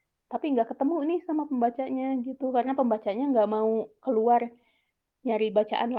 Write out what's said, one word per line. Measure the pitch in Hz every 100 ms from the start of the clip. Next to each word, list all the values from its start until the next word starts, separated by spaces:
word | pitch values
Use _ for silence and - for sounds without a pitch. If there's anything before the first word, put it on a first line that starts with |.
| _ _ _
tapi | 240 311
nggak | 247 226 -
ketemu | 277 339 294
nih | 349
sama | - 302 294
pembacanya | 254 240 240 262 262 262 269 247
gitu, | 262 262
karena | 247 247 277
pembacanya | 247 214 214 202 285
nggak | 240 208
mau | 214 220 220 - _
keluar | - 220 226 240 240 - _ _ _ _ _ _ 254
nyari | 214 220
bacaan | 208 214 - 240